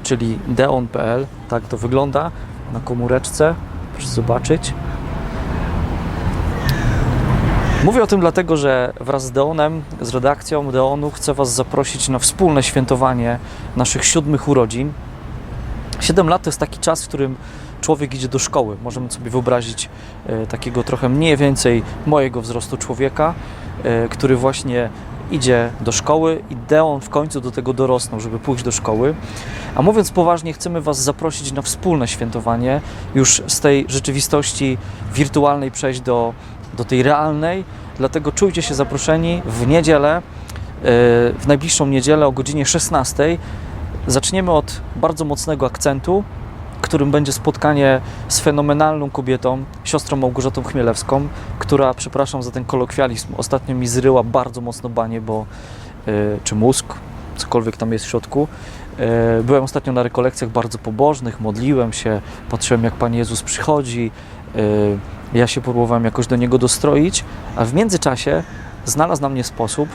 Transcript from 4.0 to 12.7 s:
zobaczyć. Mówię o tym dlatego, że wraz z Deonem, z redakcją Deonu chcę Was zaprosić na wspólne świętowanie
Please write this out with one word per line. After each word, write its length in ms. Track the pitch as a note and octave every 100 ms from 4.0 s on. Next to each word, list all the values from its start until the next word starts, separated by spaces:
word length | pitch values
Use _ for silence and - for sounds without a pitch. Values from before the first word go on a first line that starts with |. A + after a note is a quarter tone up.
| -
zobaczyć. 680 | A#2+ A#2 B2 - D#3+ - - - - - - - - - - - - - - - - - - - - C#3 C#3+ - - - - - - - - - -
Mówię 200 | E3+ A#3+
o 40 | G#3+
tym 120 | G3+
dlatego, 380 | E3+ E3 F3 D#3+
że 360 | C#3+ C3 B2 -
wraz 260 | B2 C#3 C3
z 60 |
Deonem, 520 | B2 C#3+ D#3+ D3+ D#3+ C#3+ -
z 80 | A#2+
redakcją 640 | B2+ B2+ C#3+ - D3+ C#3+
Deonu 400 | C3 C3 C#3+ D3
chcę 220 | - -
Was 200 | C#3 C3+
zaprosić 560 | A#2+ B2+ - C#3 C3 -
na 100 | C3
wspólne 440 | - - F#3 D3
świętowanie 760 | B2+